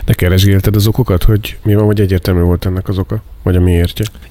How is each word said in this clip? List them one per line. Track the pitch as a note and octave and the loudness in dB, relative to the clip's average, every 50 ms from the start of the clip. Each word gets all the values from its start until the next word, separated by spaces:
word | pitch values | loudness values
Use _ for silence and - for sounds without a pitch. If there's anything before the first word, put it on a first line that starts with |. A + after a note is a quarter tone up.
| - | -2
De | - - | -2 -2
keresgélted | - F#2+ F2+ F2+ F#2 G2 G2+ G2 G2 F#2+ G#2+ G2+ | 0 0 2 2 2 2 2 2 2 0 0 0
az | G#2+ G2+ A2 | 0 0 0
okokat, | G#2 - A#2+ - G2 F2+ - | 0 0 0 0 0 2 2
hogy | A#2 A2 G2+ G#2+ - - - - | 2 2 2 -2 -6 -10 -6 -2
mi | G#2+ G2+ | 0 2
van, | G#2 G#2+ | 2 2
vagy | G#2+ G#2+ G2+ | 2 2 2
egyértelmű | G#2 F#2 F#2+ F2+ - - F2+ F2 | 0 0 0 0 0 0 0 2
volt | F2 F2 F2 E2+ - | 2 2 0 0 -2
ennek | G2 F2+ F#2 - - | -4 -4 -4 -4 -4
az | G2 F#2+ | -4 -4
oka? | F#2 - G#2+ G#2+ - - - - - | -4 -4 -6 -8 -8 -12 -14 -6 -2
Vagy | F#2 F2+ | 0 2
a | F2+ | 2
miértje? | F2+ F2+ F2+ E2+ F2 F2 - - G#2+ - - - - - | 2 2 2 2 0 0 -2 -6 -8 -8 -10 -14 -14 -6